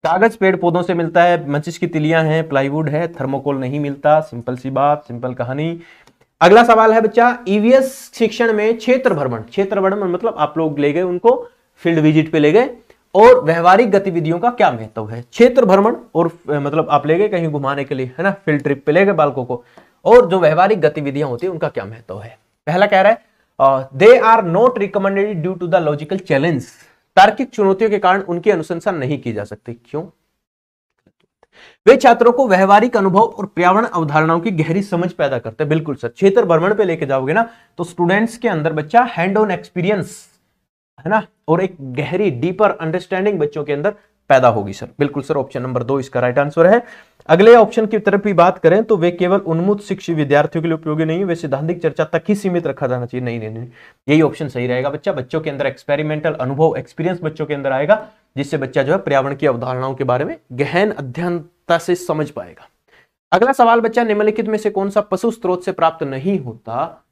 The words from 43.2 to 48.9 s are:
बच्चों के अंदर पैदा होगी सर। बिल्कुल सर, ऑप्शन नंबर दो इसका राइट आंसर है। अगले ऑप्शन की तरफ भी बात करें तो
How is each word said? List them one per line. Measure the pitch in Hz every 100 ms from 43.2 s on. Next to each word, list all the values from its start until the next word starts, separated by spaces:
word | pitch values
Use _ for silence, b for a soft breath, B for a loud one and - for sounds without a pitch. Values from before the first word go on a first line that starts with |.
| 202 190
बच्चों | 147 156
के | 147
अंदर | 143 170 208 b b _
पैदा | 135 127
होगी | 110 101
सर। | 95 - -
बिल्कुल | 143 143
सर, | 135 147
ऑप्शन | 127 135
नंबर | 127 123
दो | 120 139
इसका | 131 123
राइट | 123 123
आंसर | 143 156 165
है। | 233 240 B B B -
अगले | 170 214 240
ऑप्शन | 208 233 220
की | 220
तरफ | 202 196
भी | 208
बात | 180 175 -
करें | 165 185
तो | 226